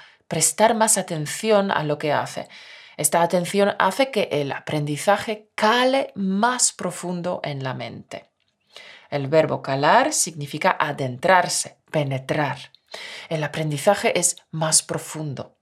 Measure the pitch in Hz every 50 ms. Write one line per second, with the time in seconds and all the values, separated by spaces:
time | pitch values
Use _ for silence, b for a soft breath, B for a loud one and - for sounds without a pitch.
0 | B B B B B - - 165 160 - - - 214 233 233 220 220 220 - 196
1 | 180 - 175 156 151 143 - - - 220 220 202 196 196 - - 156 147 147 147
2 | - 151 143 123 - 135 - - - B B B B B B B B B B B
3 | 151 - - 170 170 170 - 180 175 165 - 202 202 202 - - - 190 190 -
4 | 269 269 - - - - - 147 143 139 123 - - - 160 156 147 147 147 143
5 | - - 202 202 - - 214 214 - _ - - - 214 226 247 254 262 262 269
6 | 277 - - - 196 190 190 196 214 240 254 240 - - - - - 180 175 -
7 | - 175 180 175 170 175 180 - - 147 143 135 135 131 127 131 120 117 - -
8 | - - - - - _ _ _ _ _ _ _ _ B B B B B B B
9 | B B B 143 139 135 151 160 156 143 127 127 - - 135 135 143 156 185 226
10 | 269 311 302 - - 196 175 160 143 139 - 151 - 190 - - - 151 143 -
11 | 139 127 123 127 - 175 185 180 175 175 - - - - - _ _ _ - 156
12 | 143 139 131 131 131 - 123 143 147 135 131 - - - _ - _ B B B
13 | B B B B B B 170 156 151 143 - 160 156 151 147 139 - 214 202 202
14 | - 226 - 180 175 - - - _ _ - 156 160 160 151 - - - 170 147
15 | - - - 156 156 151 131 113 117 - _ _